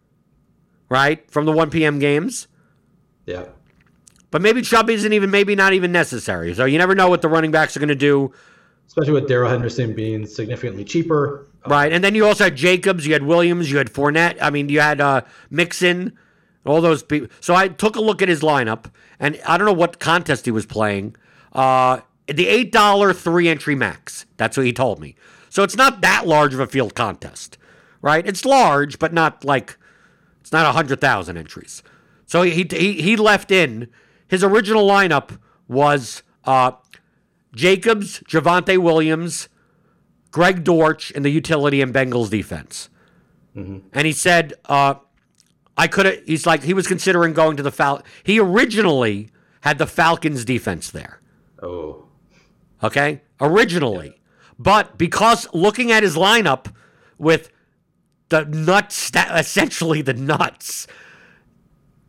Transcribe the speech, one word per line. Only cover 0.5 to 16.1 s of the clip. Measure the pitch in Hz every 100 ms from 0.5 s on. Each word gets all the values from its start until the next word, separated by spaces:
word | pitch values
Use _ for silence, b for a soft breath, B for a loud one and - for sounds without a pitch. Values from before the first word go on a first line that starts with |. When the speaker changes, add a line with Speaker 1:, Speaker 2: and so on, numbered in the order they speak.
| _ _ _ -
Speaker 1:
right, | 131 139 160 _
from | 151
the | 156
one | 156 160
P | 160
M | 156 147
games. | 143 147 208 - - _ _ _ _ _ _ _ -
Speaker 2:
Yeah. | 90 90 - _ _ _ _ _ _ _
Speaker 1:
But | -
maybe | 202 240
Chubb | - 233 220
isn't | 220 208
even, | 214 196
maybe | 202 202 202
not | 196
even | 190 180
necessary. | 175 147 120 - 90 82
So | 90
you | 131 151
never | 180
know | 196 185
what | 175
the | 165
running | 160 160
backs | 156 151 147
are |
gonna | 151 139
do. | 143 143 135 - b b b b b
Speaker 2:
Especially | - 147
with | 147 127
Darrell | 127 120
Henderson | 123 120 131 117
being | 107 110 110
significantly | 107 - 110 120 123 98
cheaper. | 101 165 165 151 143 143 - _ -
Speaker 1:
Right, | 143 147
and | 175
then | 196
you | 214 214
also | 202
had | 190
Jacobs, | 131 175 185 196 185 147
you |
had | 151
Williams, | 143 170 175 175 156
you | 143
had | 123
Fournette. | - 143 160 170 -
I | 147
mean, | 143 143
you | 147
had, | 151 147
uh, | 143 135 - B B
Mixon. | 143 175 - 180 180 185